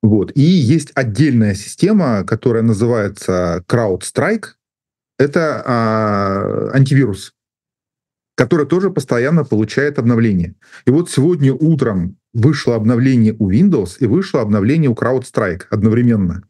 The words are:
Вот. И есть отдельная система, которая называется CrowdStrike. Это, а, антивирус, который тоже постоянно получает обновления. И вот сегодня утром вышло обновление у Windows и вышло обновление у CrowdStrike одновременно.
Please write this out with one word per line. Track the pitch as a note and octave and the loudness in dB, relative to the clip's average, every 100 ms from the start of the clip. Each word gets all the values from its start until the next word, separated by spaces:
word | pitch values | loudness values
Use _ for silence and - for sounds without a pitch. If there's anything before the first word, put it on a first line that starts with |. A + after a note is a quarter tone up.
Вот. | G#2 G#2+ F2+ C#3+ | 2 2 0 2
И | |
есть | D3+ F#3 A#2 D#3+ D3+ | 2 4 4 2 0
отдельная | - A#2+ G2+ D3+ A#2+ G#2+ G2 | -4 -2 0 2 2 2 -2
система, | - - F3+ G#3+ D3 G#2 | -8 -2 2 2 0 -2
которая | F2 A2+ C3 A2+ | -2 -2 -2 0
называется | A2+ G2+ A#2 A#2+ G#2 G#2 - F#2 F2 E2+ - | 0 0 0 0 -4 -6 -4 -2 -2 -4 -2
CrowdStrike. | A#2+ A2 F2+ - - E3 A3 - _ _ _ _ _ _ - | 0 0 -2 -6 -2 -2 -2 -8 _ _ _ _ _ _ -2
Это, | C#3+ E3+ D#3 A2+ A#2 | 0 0 -2 -4 -4
а, | A#2+ A2+ A2 G#2+ G2+ G2 G2 G2 G#2 G#2 | -2 0 0 0 0 -2 -2 -4 -4 -2
антивирус, | B2+ C3+ C#3 B2 F#2+ - _ _ _ _ _ _ _ _ _ _ - | 0 2 2 0 -2 -12 _ _ _ _ _ _ _ _ _ _ -4
который | B2 E3+ D3 | 0 0 0
тоже | F3 G3 | 0 0
постоянно | F#3 - A#2+ C3 E3 | -4 -4 -2 0 0
получает | C#3+ G#2+ G#2+ - D3 C#3+ | 0 -2 -2 -2 -2 0
обновления. | A#2+ A#2 A2+ F#2 E2+ - _ - - | 0 2 2 0 -4 -10 _ -6 0
И | |
вот | C#3+ E3+ | 0 0
сегодня | - D3+ E3+ C3+ B2+ | 0 0 2 0 2
утром | D#3 D3+ A#2 G2 F2 - _ A#2 | 0 2 0 -2 -4 -8 _ 0
вышло | B2+ C#3+ - A2+ | 0 2 0 0
обновление | G#2+ A#2+ C3 B2+ G#2+ A2 | 2 2 2 4 2 0
у | G2+ | 0
Windows | G#2+ G3 D3 F2+ - | 2 2 2 -2 -2
и | A2+ | 0
вышло | D#3 F#3+ C#3+ | 0 0 -2
обновление | G#2+ G#2 G#2 D#3+ C#3+ | 0 0 2 2 0
у | |
CrowdStrike | A2+ - C3 - - G2+ F2 - | 0 -2 -4 -4 -4 -4 -4 -6
одновременно. | G#2+ A2 A2 B2 A2 F2+ F2+ - | 0 2 2 2 2 0 -4 -12